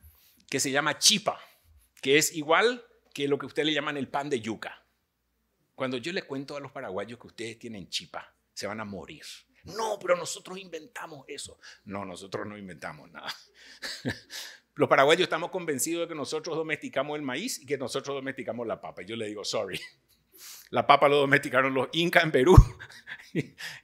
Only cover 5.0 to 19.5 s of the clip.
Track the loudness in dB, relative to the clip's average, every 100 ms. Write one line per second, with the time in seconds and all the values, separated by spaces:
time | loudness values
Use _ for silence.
5 | _ _ _ _ _ _ _ -8 -6 -4
6 | -6 -6 -6 -8 -10 -12 -12 -12 -8 -8
7 | -8 -12 -16 -12 -12 -12 -14 -14 -10 -10
8 | -10 -14 -14 _ _ -12 -8 -8 -10 -12
9 | -12 -16 -18 -20 _ _ -14 -8 -6 -4
10 | 0 0 -2 -10 -10 -12 -12 -14 -14 -14
11 | -14 -14 -16 -14 -14 -18 -20 -20 -12 -10
12 | -10 -12 -10 -10 -8 -12 -14 -12 -14 -14
13 | -18 -14 -12 -14 -16 _ -20 -14 -12 -8
14 | -8 -8 -10 -14 -14 -18 _ 0 4 6
15 | 8 6 4 -2 -4 -6 -4 -4 -2 -4
16 | -4 -6 -6 -6 -6 -6 -4 -6 -4 -4
17 | -4 -4 -6 -6 -6 -8 -6 -6 -4 -4
18 | -4 -6 -6 -8 -8 -6 -6 -6 -8 -14
19 | -10 -8 -8 -8 -6